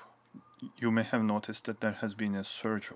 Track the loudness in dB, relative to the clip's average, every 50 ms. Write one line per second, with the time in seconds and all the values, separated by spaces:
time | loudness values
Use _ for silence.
0 | -20 -20 -20 _ _ _ -20 -20 -20 -20 -16 -14 -14 -12 -6 0 2 4 4 4
1 | 4 4 2 2 4 4 2 2 0 -4 -8 -6 -4 -6 -2 0 0 0 0 0
2 | -2 -2 -2 0 0 0 0 -2 -4 -6 -6 -4 -2 0 0 0 -2 -6 -10